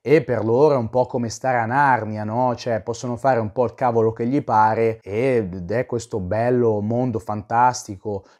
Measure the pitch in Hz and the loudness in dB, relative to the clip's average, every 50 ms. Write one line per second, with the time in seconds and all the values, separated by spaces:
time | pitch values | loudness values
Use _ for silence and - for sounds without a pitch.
0 | - - 143 165 - - 123 107 104 110 117 123 151 156 143 131 117 107 - 127 | 2 4 4 4 4 2 -2 -2 0 0 2 4 4 4 4 2 0 0 0 -2
1 | 127 - - 127 120 110 - - - 131 127 120 113 110 123 139 143 139 127 113 | -2 0 -2 -4 -4 -4 -6 -4 -4 -2 0 0 0 0 2 2 4 4 2 2
2 | 107 107 107 107 107 107 110 123 127 127 120 113 - 127 117 107 - - 113 - | 0 -4 -6 -6 -6 -4 -2 -2 0 -2 -2 -4 -4 -4 -4 -2 -4 -6 -8 -6
3 | - 123 120 117 - 135 131 117 113 107 - - 123 113 - - 135 120 117 117 | -6 -8 -6 0 0 2 2 2 0 -2 -2 -2 -2 -2 -2 -2 -2 0 2 2
4 | 110 113 113 - 120 120 135 147 - - 117 110 107 110 110 110 113 113 110 113 | 2 2 0 -2 -2 -2 0 -2 0 2 2 4 4 4 4 2 2 0 0 -4
5 | - 95 98 110 127 135 127 117 107 90 87 95 87 85 104 120 127 - 123 117 | -8 -6 -4 -2 0 2 2 0 0 -2 -6 -8 -6 -4 -4 -4 -2 -2 -6 -6
6 | - - - 107 92 90 104 110 117 123 127 123 120 113 107 104 104 107 117 120 | -6 -6 -6 -6 -4 -4 -2 0 0 2 2 2 2 2 2 0 -2 -2 -2 0
7 | 127 127 110 104 - - 107 107 101 - 117 117 123 127 120 - - - 101 95 | -2 -2 -4 -4 -6 -6 -8 -8 -6 -2 2 4 4 4 2 0 -8 -12 -14 -10
8 | - 110 104 98 - _ _ | -8 -8 -8 -8 -8 _ _